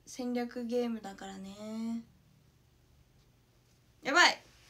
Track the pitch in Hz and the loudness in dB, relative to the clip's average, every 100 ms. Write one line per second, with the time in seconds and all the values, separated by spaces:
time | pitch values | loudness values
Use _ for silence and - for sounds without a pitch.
0 | - - 247 240 240 247 233 247 240 226 | -18 -6 -2 -2 -2 -4 -2 0 0 -2
1 | 196 196 196 190 190 202 214 220 226 233 | -8 -12 -12 -10 -12 -10 -8 -4 -4 -4
2 | - - - - - - - - - - | -8 -20 -20 -20 -20 -20 -20 -20 -20 -20
3 | - - - - - - - - - - | -20 -20 -20 -20 -20 -20 -20 -20 -20 -8
4 | - 320 311 - - - - | 2 8 6 6 -10 -20 -20